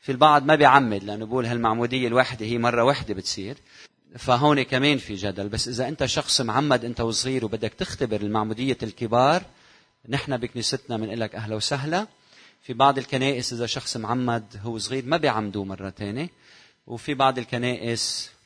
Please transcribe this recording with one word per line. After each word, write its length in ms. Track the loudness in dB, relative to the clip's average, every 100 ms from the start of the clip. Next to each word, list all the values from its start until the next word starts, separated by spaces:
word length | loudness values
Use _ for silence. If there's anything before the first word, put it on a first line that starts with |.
في 120 | -6
البعض 320 | 6 8 8
ما 100 | 6
بيعمد 500 | 8 10 8 6 -2
لأنه 220 | -4 -8 -4
بيقول 200 | -2 -2
هالمعمودية 600 | 0 0 2 0 0 0
الواحدة 380 | 2 2 0 -4
هي 120 | 0
مرة 260 | 0 4
واحدة 300 | 4 2 -2
بتصير، 420 | -6 -6 -8 -8 -12 _ -20 -20 _ _ -12
فهون 440 | 0 4 4 4
كمان 360 | 2 2 2 0
في 160 | -2
جدل. 340 | -6 -6 -4 -6
بس 200 | -4 -6
إذا 200 | -4 -4
أنت 160 | -2
شخص 360 | -2 -2 -2 -2
معمد 440 | 0 0 2 2
أنت 160 | 0 -2
وصغير 440 | -2 -2 -2 -2
وبدك 300 | -2 -4 -6
تختبر 460 | -6 -8 -4 -2 -2
المعمودية 580 | -2 -2 -2 -2 -2 -2
الكبار، 600 | -4 -6 0 2 4 2 -2 _ _ _ _ _ -6
نحن 280 | -6 -4 -6
بكنيستنا 600 | -6 -6 -4 -4 -6 -6
منقلك 380 | -6 -6 -6
أهلا 220 | -6 -6 -4
وسهلا. 500 | -4 -4 -2 -4 -4 _ _ -20 -20 _
في 100 | -14
بعض 260 | 2 4 4
الكنائس 540 | -2 -2 0 -2 -4
إذا 140 | -6 -4
شخص 300 | -4 -6 -8
معمد 480 | -4 -2 0 -2 -4 -12
هو 160 | -8 -6
صغير 260 | -4 -6 -2
ما 100 | 0
بيعمدوه 480 | 2 0 -2 -4
مرة 260 | -6 -8 -10
تانية، 380 | -8 -8 -6 -8 _ _ -20 _ _ -14
وفي 280 | -12 -6
بعض 240 | 2 2 2
الكنائس 920 | -4 -4 -2 -4 -4 -4 -4 -6 -10 _